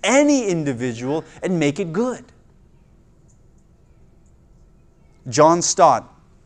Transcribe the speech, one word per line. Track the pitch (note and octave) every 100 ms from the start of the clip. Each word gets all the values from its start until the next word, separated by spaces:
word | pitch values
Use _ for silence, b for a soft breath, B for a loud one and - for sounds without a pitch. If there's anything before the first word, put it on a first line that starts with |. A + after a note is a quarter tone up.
any | F#3+ C4 D4 C#4 G#3
individual, | E3+ D3 A#2 B2+ A#2 B2+ D#3 - B
and | F3 F3
make | D3 D3
it | F3
good. | E3 B3 A#3 - _ _ _ _ _ _ _ _ _ _ _ _ _ _ _ _ _ _ _ _ _ _ _ - _ _ _ _ _ C3
John | A#2 D3+ F3
Stott, | E3 - E3 A#2 - - _ _